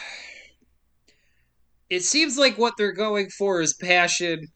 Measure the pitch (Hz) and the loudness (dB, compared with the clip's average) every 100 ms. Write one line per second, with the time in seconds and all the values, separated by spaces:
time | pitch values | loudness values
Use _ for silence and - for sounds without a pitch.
0 | - - - - - _ _ _ _ _ | -16 -16 -18 -20 -20 _ _ _ _ _
1 | _ _ _ _ _ _ _ _ - 180 | _ _ _ _ _ _ _ _ -6 -4
2 | - 294 311 247 262 208 233 226 202 185 | 0 2 2 4 2 4 0 0 -2 -2
3 | 214 208 190 - 202 180 156 - 185 180 | -2 -2 -4 -2 0 0 0 -2 2 4
4 | 175 - 175 160 151 | 4 0 -2 -4 -8